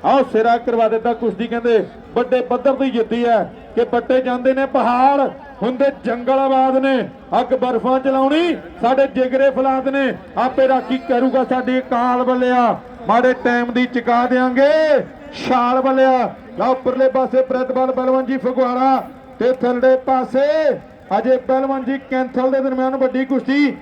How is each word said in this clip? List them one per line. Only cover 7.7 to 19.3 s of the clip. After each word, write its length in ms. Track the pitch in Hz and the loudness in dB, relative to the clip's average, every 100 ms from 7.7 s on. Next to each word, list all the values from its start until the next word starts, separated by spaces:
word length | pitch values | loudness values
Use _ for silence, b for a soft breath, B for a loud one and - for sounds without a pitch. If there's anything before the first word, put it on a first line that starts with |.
| 233 247 262 | -2 0 0
ਚਲਾਉਣੀ 560 | 269 262 269 302 349 277 - - | 0 2 2 2 0 -2 -8 -4
ਸਾਡੇ 260 | 226 262 269 262 | 0 2 2 0
ਜਿਗਰੇ 340 | 254 262 277 | 0 2 2
ਫਲਾਦ 360 | 254 269 262 262 | 2 0 0 -2
ਨੇ, 260 | 277 262 - - - | -2 -2 -4 -8 -4
ਆਪੇ 300 | 254 269 262 | -2 2 2
ਰਾਖੀ 300 | 262 247 262 | 2 0 -6
ਕਰੂਗਾ 440 | - 247 262 262 | -2 0 2 0
ਸਾਡੀ 360 | 262 254 254 254 | 0 -2 0 -4
ਅਕਾਲ 440 | 254 240 247 247 | -2 -2 0 0
ਬੱਲਿਆ। 520 | 254 254 254 247 233 190 - - 220 | 0 0 2 2 2 0 -8 -10 0
ਮਾੜੇ 260 | 226 254 254 | 2 2 0
ਟਾਈਮ 280 | 254 240 240 | 0 0 -2
ਦੀ 120 | 240 247 | -2 -2
ਚੁਕਾ 400 | 247 233 240 247 | -2 0 0 2
ਦਿਆਂਗੇ 440 | 254 254 247 285 311 311 269 - - - - | 0 2 2 4 4 2 2 0 -12 -18 -10
ਛਾਲ 440 | 247 247 240 254 | -2 0 2 2
ਬੱਲਿਆ। 480 | 262 262 262 254 220 - - - | 2 4 4 4 0 -6 -16 -4
ਲਓ 140 | 233 262 | -2 0
ਪਰਲੇ 340 | 254 254 262 | -2 2 2
ਪਾਸੇ 320 | 262 254 254 | 2 0 0
ਪ੍ਰਿਤਪਾਲ 500 | 262 254 254 254 262 | 0 -2 -2 0 0
ਬਲਵੰਤ 360 | 254 262 262 262 | 0 0 0 0
ਜੀ 100 | 269 | -2
ਫਗਵਾੜਾ 680 | 247 254 247 247 269 262 - - - | -2 0 0 2 2 2 -2 -16 -20